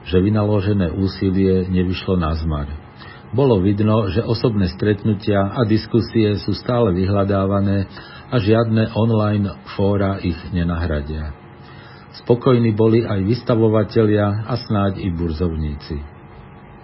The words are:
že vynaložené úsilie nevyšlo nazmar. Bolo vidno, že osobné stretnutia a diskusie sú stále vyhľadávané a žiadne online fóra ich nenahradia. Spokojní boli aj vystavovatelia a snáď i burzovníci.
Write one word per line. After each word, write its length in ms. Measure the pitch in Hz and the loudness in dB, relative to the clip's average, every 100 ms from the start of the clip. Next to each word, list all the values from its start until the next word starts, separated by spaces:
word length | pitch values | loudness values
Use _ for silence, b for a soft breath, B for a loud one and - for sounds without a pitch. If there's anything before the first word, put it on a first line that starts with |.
| - | -2
že 160 | 92 | 2
vynaložené 720 | 95 107 104 107 98 101 87 | 2 2 2 0 0 0 0
úsilie 720 | 98 95 - 98 92 95 92 90 | 0 -2 0 0 2 4 2 2
nevyšlo 480 | 92 90 90 - 90 | 0 0 -2 -2 0
nazmar. 520 | 78 78 80 76 71 76 - - B B B | 0 -2 -2 -4 -4 -10 -14 -20 B B B
Bolo 280 | 113 139 104 | 0 2 4
vidno, 480 | 92 101 107 110 101 | 2 2 2 2 0
že 160 | 82 | -2
osobné 480 | - 110 131 104 92 | -2 0 0 0 -2
stretnutia 800 | - 104 101 110 101 - 101 98 | 0 0 0 0 -2 0 0 0
a 160 | 117 107 | 0 0
diskusie 720 | 110 - 117 101 117 107 98 | 0 0 0 0 0 2 0
sú 160 | 98 | -4
stále 400 | 98 - 123 117 | -4 -2 0 2
vyhľadávané 920 | 87 95 101 98 98 98 101 98 98 95 B B B B | 2 0 0 0 0 0 0 0 0 -2 B B B B
a 80 | - | -2
žiadne 560 | 95 110 113 113 110 | 2 2 2 0 0
online 560 | - 117 113 104 104 98 - - | 0 0 2 2 0 -2 -6 -10
fóra 480 | - 98 101 98 98 | -2 0 0 0 -2
ich 160 | 90 82 - | -4 -4 -4
nenahradia. 800 | 92 85 82 82 73 71 78 76 - - - B B B B B - | -2 -2 -2 -2 -2 -4 -6 -8 -10 -18 -20 B B B B B -6
Spokojní 480 | - 123 135 123 117 | 0 2 4 4 2
boli 280 | 107 110 113 | 4 4 4
aj 240 | 113 101 95 | 2 0 0
vystavovatelia 1200 | 123 - 117 113 110 101 117 107 104 104 104 110 | 0 0 2 4 2 2 2 2 4 2 -2 -4
a 80 | |
snáď 480 | 120 - 104 101 90 | -6 -2 0 0 -2
i 80 | 92 | -4
burzovníci. 1040 | 82 85 78 87 80 76 71 - 73 71 - - - - - - - | -2 -2 -2 -2 -2 -4 -6 -8 -10 -10 -18 -20 -20 -20 -20 -20 -20